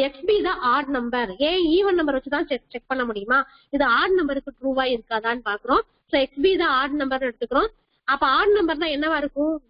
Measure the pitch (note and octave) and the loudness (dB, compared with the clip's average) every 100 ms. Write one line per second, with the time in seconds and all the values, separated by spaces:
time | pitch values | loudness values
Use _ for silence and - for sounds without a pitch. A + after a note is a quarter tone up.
0 | C4+ C#4 F4+ G#4 E4+ F#4 B3 B3+ C4+ C#4 | 0 -2 0 0 0 -2 0 0 0 -4
1 | A#3+ B3 A3+ F#3 D4 F#4 E4 E4+ G4+ F4 | -2 -4 -4 -2 0 2 2 2 4 2
2 | D#4 C4 C4 C#4+ E4+ B3+ - A#3+ - C4 | 0 -2 -4 -4 -4 -6 -8 -14 -6 -4
3 | A#3+ G#3 G3+ C4 C4 - _ C#4 C4+ A#3 | -4 -6 -2 0 -2 -10 _ 0 2 4
4 | F4+ F#4 D4 C#4 C#4 - C4+ C4 C4 A#3+ | 4 2 0 -4 -8 -6 -2 0 0 -2
5 | - A3+ A3+ A#3+ A3 G3+ - E4+ - _ | -2 -4 -2 -4 -4 -6 0 0 -2 _
6 | _ D4 C4 C#4 F#4 F#4 E4 C4 C#4 D4 | _ 0 0 0 2 2 2 0 0 -2
7 | C4+ C4 C4 A#3 A#3+ C4+ G#4+ - _ _ | -2 -2 -4 -6 -2 0 -2 -4 _ _
8 | - C#4 C#4 C#4 G4+ G#4 E4+ D4+ D#4+ C#4+ | -4 0 2 2 4 4 2 0 -2 -2
9 | D4+ D#4 C#4+ C#4 D4+ D#4 | -2 -2 -2 -2 -2 -4